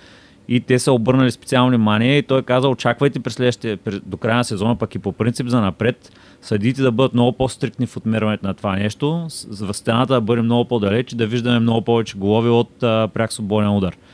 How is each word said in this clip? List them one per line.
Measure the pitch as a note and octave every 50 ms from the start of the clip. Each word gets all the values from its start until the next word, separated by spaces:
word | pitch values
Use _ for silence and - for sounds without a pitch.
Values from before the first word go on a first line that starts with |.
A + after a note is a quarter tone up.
| - - - - - - - _ _ -
и | B2 B2
те | - - B2+ B2
са | - D3 C3
обърнали | A#2+ A2 B2+ B2+ C3 C3 B2+
специално | A2 - - - C3+ B2+ B2 B2+
внимание | B2+ A#2 A2 G#2 G#2+ G#2+ A#2 B2+ C#3+ C#3+
и | A#2
той | - C3 C3 B2
каза: | - B2 C3 C3 C#3
„Очаквайте | B2 - - A#2+ A#2 - C#3+ C#3+ - C3+
през | A#2 B2+ A#2
следващия, | - B2+ B2 A#2+ - - A2+ G#2 F#2+
през, | - A2+ G2 G2+
до | - G2 F#2+ -
края | - A2 A2+ B2
на | A#2+
сезона, | - A2+ F2+ G#2 A2+ A#2+
пък | - A2+ - -
и | F#2+
по | - G2+
принцип | F2+ - A2 A#2+ A#2+ - C3 B2
за | A#2+ B2
напред, | G#2 F#2+ F2 - G#2+ A#2+ C3+ - - - - - - - - -
съдиите | - - A2 G2+ G2+ B2+ B2+ C3+
да | C3+ B2+
бъдат | A2+ A2+ C3+ B2 -
много | A#2+ A#2+ B2 B2
по-стриктни | - C3 B2+ - - - A2+ - - B2 -
в | - F#2+
отмерването | - A2 A2 A2 A2 G#2+ G#2+ - - G2
на | F#2
това | - - G2+ F#2
нещо, | G2 G2+ G#2+ - - C#3+ D3 E3 E3+ E3 D#3+
с-, | - - - - G#2 G2 G#2+
в | F#2+ G#2
стената | - - - A2+ A#2+ C3 A2+ C3
да | B2
бъде | A2 G#2 A#2+ A#2
много | A2+ A#2 A#2 A#2+ A#2+
по-далеч | - B2 A2+ G2+ G2 G2+ A#2+ B2+ - B2+
и | A#2
да | A#2 G#2+
виждаме | A#2 B2 A2+ B2 A#2+ A#2
много | A2+ A#2 A2+ A2+
повече | G2 A#2 A#2 A2+ A2 - - G2+
голове | F#2+ G2+ G#2+ A2+ A2+ A#2+
от, | A#2 A#2+ A#2 - - - B2+
а, | A#2 A2 A2 A2 G#2
пряк | - A2 A2 A2 -
свободен | - G#2+ F#2 G#2 G#2+ G#2 G#2
удар.“ | G2+ G2+ F#2+ F2 - - - -